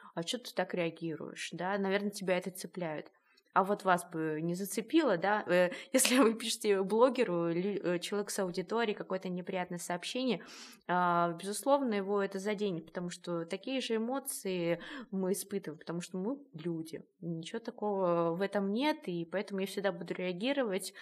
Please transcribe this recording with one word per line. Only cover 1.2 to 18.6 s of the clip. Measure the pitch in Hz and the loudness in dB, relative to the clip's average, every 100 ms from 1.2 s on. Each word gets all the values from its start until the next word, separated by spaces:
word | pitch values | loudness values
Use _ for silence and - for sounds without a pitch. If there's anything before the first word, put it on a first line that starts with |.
| - - - | -8 -10 -10
Да, | 165 180 202 | -6 -2 0
наверное, | 196 196 202 | 0 0 0
тебя | 202 185 180 | -4 0 0
это | 185 | 0
цепляет. | 180 180 - 170 147 - _ _ _ _ | -10 -10 -6 -6 -6 -10 _ _ _ _
А | 180 | 2
вот | 190 202 | 4 2
вас | 190 180 - | 4 4 2
бы | 165 160 156 | -2 -2 0
не | 165 | -2
зацепило, | 175 196 - 220 320 285 175 | -2 -2 -4 0 2 4 4
да? | 190 208 - | 4 2 4
Э, | 180 180 - | 4 4 2
<laughs> | - | 0
если | 262 - 254 | 4 6 8
вы | 226 | 6
пишете | 226 226 - 214 196 | 4 -2 -2 2 2
блогеру, | 196 220 262 240 214 175 170 | 4 6 6 6 2 2 2
лю-, | 170 190 196 175 175 | 2 0 0 0 0
э, | |
человеку | 175 208 208 | 0 -4 -2
с | - | -2
аудиторией | 185 175 175 226 226 202 | -2 -2 -2 0 0 -2
какое-то | 170 190 185 | -4 -6 -4
неприятное | 180 175 185 180 175 | -6 -4 -4 -4 -6
сообщение, | - 175 - 247 262 180 - - - - - | -4 -4 -4 -2 0 -2 -4 -16 -18 -14 0
а, | 180 180 170 170 | 2 4 4 2
безусловно, | 165 190 208 277 285 262 | 0 -4 -2 2 4 4
его | 208 196 202 | 0 2 0
это | 196 190 | 0 -2
заденет, | 196 202 208 165 - | -2 0 0 -2 -6
потому | 180 175 | -8 -6
что | - - 170 165 | -8 -4 -4 -2
такие | 190 - 262 | -6 -2 -2
же | - 220 | 0 -2
эмоции | 226 269 262 - 196 185 170 170 - 294 226 | 0 -4 -4 -6 -2 0 2 0 -2 -12 -6
мы | 190 185 | -2 0
испытываем, | 196 - 196 180 151 | 0 -2 -6 -6 -10
потому | - 170 | -6 -6
что | 175 185 | -6 -4
мы | 196 277 - | -4 -4 -8
люди. | 151 170 165 160 - - - | -8 -4 -4 -6 -12 -14 -10
Ничего | 170 165 170 226 | -6 -6 -6 -8
такого | 226 - 208 196 180 170 170 170 | -8 -6 -2 2 2 2 2 0
в | |
этом | 196 202 | 0 0